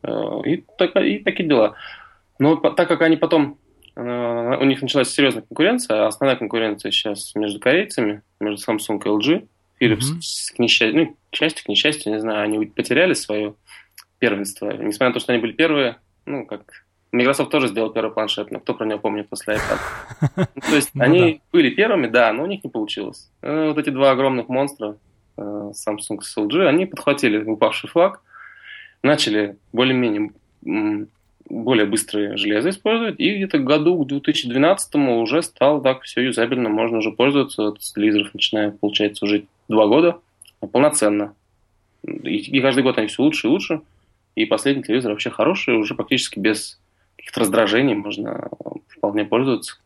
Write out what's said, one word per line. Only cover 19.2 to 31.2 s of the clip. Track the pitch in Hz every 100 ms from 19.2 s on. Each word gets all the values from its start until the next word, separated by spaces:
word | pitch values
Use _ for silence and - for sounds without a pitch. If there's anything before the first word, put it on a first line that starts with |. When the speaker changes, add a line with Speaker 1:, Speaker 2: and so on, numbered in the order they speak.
| 104
Speaker 1:
после | - - 107
iPad? | - 113 - - - -
Speaker 2:
<laughs> | 151 - - -
Speaker 1:
Ну, |
то | - 302
есть | -
Speaker 2:
Ну | 139
Speaker 1:
они | 127 170 175 156
Speaker 2:
да. | _
Speaker 1:
были | 175 135
первыми, | 151 220 196 120
да, | 120 113
но | 110
у | 170
них | 196
не | -
получилось. | 117 104 - 98 - _ _
Э, | - 151 156
вот | 151
эти | 147
два | 131 139
огромных | 131 135 127 113
монстра, | 131 139 - 107 104 _ _ _ -
э, |
Samsung | 104 104 104 104 - 104 - 101
с | - -
L | 104
G, | 151 180
они | 156 185
подхватили | - - 143 127 107
упавший | 107 107 110 - -
флаг, | 165 185 190 _ - - - - - - _
начали | 131 151 117 107 101 101 _
более-менее, | 113 131 127 120 104 104 - _ _ -
м, | 101 107 104 107 _